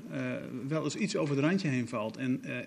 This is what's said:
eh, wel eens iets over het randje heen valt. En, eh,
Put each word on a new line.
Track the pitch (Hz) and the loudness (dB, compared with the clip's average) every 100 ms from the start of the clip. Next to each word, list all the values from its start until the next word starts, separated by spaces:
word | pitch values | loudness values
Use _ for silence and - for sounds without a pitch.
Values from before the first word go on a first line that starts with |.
| - | -4
eh, | 135 127 123 131 120 135 | -4 -2 -4 -6 -6 -2
wel | 156 | 0
eens | 143 - | 0 0
iets | 202 190 | 0 2
over | 151 139 | 2 4
het | |
randje | 151 196 160 | 4 4 2
heen | 127 113 | 0 0
valt. | 120 110 110 | -2 -2 -2
En, | 131 127 | 0 0
eh, | 135 123 | -2 -6